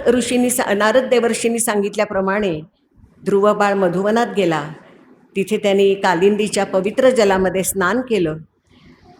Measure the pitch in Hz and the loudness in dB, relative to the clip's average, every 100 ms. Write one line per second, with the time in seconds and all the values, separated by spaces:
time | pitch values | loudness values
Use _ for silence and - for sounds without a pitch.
0 | - 247 - 247 247 233 - 202 214 247 | 0 0 0 0 0 0 -2 0 2 2
1 | 233 240 233 226 233 233 226 208 202 208 | 2 0 0 0 -2 -2 -2 -2 -2 -2
2 | 208 196 190 202 202 156 156 _ _ _ | -2 -2 -2 0 -2 -4 -10 _ _ _
3 | - _ - 196 202 208 202 196 185 175 | -20 _ -2 2 2 2 0 2 0 0
4 | 202 233 233 190 175 156 151 156 - - | 0 0 0 0 0 0 -4 -12 -20 -20
5 | - _ _ 196 190 208 208 196 196 196 | -20 _ _ -6 -2 -2 0 4 2 2
6 | 196 170 196 208 208 202 196 190 190 208 | 0 2 2 2 -2 -2 -2 -2 -2 2
7 | 254 226 202 190 190 185 175 190 180 233 | 2 4 2 2 0 -2 -4 -2 0 -2
8 | 254 214 160 156 160 _ _ _ - - | -2 -2 -2 -6 -14 _ _ _ -20 -20
9 | - - | -20 -16